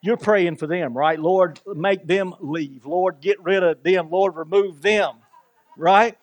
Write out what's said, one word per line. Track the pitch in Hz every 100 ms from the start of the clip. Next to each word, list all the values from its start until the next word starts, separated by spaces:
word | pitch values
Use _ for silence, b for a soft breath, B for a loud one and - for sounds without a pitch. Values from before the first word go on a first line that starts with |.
You're | 185 240
praying | - 208 175 156
for | 151
them, | 180 151 120
right? | 151 160
"Lord, | 160 190 180 151 196
make | 160 185 190 160
them | 190 185 -
leave. | 139 165 147 135 135
Lord, | 175 185 151
get | 180 196
rid | 180 190
of | 180 151
them. | 151 185 165
Lord, | 180 196 160
remove | 156 196 202 147
them," | 185 214 165 - _ _ _ _ _ -
right? | 165 196 233 -